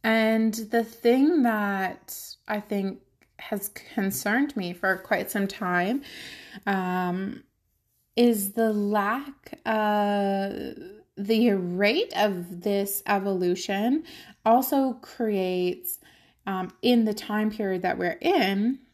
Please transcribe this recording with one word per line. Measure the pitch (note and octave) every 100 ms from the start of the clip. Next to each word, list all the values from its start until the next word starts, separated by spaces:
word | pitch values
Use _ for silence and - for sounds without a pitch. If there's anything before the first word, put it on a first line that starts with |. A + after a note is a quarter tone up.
And | A3 A3+ A3 A3 A3
the | G#3+ G#3+ A#3
thing | A3+ - A#3 B3+ C#4+ E4+
that | A#3+ G#3+ G#3 G3 F#3+ - - - - - -
I | G#3+
think | G#3 G3+ G3 F#3+ _ _ _ -
has | - G#3 -
concerned | - - - G3 G3 G#3 A#3 C#4+ A3
me | F3+
for | F3 F#3+ F#3
quite | - G3 F#3
some | G#3 G3
time | - F#3 F3 F#3 C4 - - - - - G3+
um, | - G3 F3+ F3+ F3+ F3+ G3 - _ _ _ _ _ _ _
is | - A#3+ A3 G3
the | A3+ A3+
lack, | G#3 G3+ G#3 G3+ B3 C#4+ - - - -
uh, | A3 G#3+ G#3 G#3 G3+ G3 G3 G3 - - - F3+ G#3+ _ -
the | G3+ A3+ A#3
rate | G3 F3 F3+ G#3 C#4+ A#4+ -
of | G#3 F#3 F3 F3
this | G3+ G3+ G3+ - -
evolution | G3+ G3 F#3+ F3+ F3 - G3 A3+ D4 D#4+ - - -
also | A3 A#3 C4+ C#4 C4+
creates, | - - - A3+ G3+ F#3 F3+ F3+ F3+ - - - _ _ _ -
um, | F#3+ F#3 -
in | A#3+ A#3+
the | A3
time | G#3+ - G#3+ G#3+
period | G#3 G3+ F#3
that | F3+ -
we're | F3 E3
in | D#4+ F#4 G3 G3 A3 C4+ _